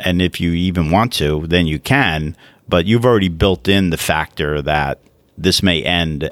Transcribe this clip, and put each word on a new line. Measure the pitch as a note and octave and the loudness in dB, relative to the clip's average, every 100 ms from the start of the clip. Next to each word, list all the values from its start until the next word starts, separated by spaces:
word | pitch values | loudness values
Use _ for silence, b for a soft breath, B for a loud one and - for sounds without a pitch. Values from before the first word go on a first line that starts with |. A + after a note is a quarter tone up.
and | F#2 F2+ | -2 0
if | F2+ - | 0 0
you | F2 | -2
even | E2+ F2+ F2 D#2 | 0 0 0 0
want | F#2 A#2+ | 2 0
to, | - D2 D2+ D#2+ | 0 -2 -2 0
then | F2 E2 | 0 0
you | D#2 | -2
can, | - C#3 A#2+ D#2 D2+ - b b - | -2 0 0 -2 -6 -10 b b -2
but | F2+ F2 | 0 2
you've | A#2 | 2
already | B2 A#2 F#2+ | 4 2 2
built | E2 G2 F2+ - | 0 0 0 0
in | G2 F#2 | 0 2
the | D#2+ | -2
factor | - D#2 D#2 - D2+ D2+ | -2 -2 -2 -4 -4 -2
that | C#2+ D2+ C#2 C2+ _ _ _ - | -2 -2 -2 -6 _ _ _ -4
this | F2+ F2+ | 0 2
may | F#2+ E2 | 2 0
end | C#2+ F2 E2 D2+ D2+ | 0 -2 -2 -4 -6